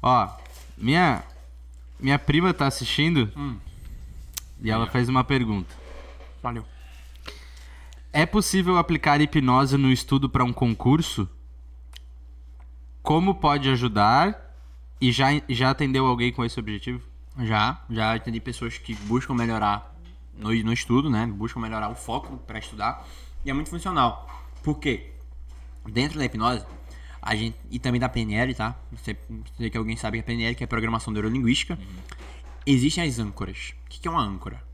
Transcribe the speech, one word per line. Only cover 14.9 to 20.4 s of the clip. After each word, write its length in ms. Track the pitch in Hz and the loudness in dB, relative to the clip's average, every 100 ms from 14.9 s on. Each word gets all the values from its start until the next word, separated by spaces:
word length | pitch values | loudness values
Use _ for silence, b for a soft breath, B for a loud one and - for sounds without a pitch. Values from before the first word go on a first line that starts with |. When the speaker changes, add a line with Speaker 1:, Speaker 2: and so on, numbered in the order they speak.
| - | 0
Speaker 1:
E 120 | 127 | 2
já, 160 | 120 135 147 - | 4 4 4 0
já 200 | 120 131 | 2 2
atendeu 360 | 135 143 131 131 | 4 2 4 4
alguém 240 | 123 120 | 4 2
com 120 | 120 | 2
esse 160 | 117 - | -2 -2
objetivo? 420 | 107 104 - 123 - - - 135 | -6 -6 -6 -8 -8 -18 -16 -6
Speaker 2:
Já, 420 | 113 110 107 160 - | 2 4 4 0 -6
já 260 | 113 110 113 | 0 2 2
atendi 240 | 117 113 | -2 -6
pessoas 380 | 127 117 117 117 | -6 -6 -6 -8
que 180 | - 110 | -8 -8
buscam 380 | 104 117 131 | 0 0 2
melhorar 600 | 127 117 113 104 104 - - - - - | 0 2 2 2 0 -4 -16 -18 -18 -18
no, 160 | - | -8